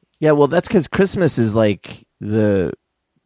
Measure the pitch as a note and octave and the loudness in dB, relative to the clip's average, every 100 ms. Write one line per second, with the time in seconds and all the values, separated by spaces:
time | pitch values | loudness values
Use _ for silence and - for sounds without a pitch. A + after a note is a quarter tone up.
0 | _ - D#3 D3 C#3+ F3 - G3+ C#3+ - | _ -2 2 4 2 0 0 -2 0 -2
1 | G3 G#3+ E3 - A2+ A2 G#2+ F#2+ - - | 0 0 -2 0 0 2 0 -2 -10 -20
2 | _ - G#2 G#2+ G#2+ G2 E2+ - _ _ | _ -14 -4 -2 0 0 -2 -6 _ _
3 | _ _ | _ _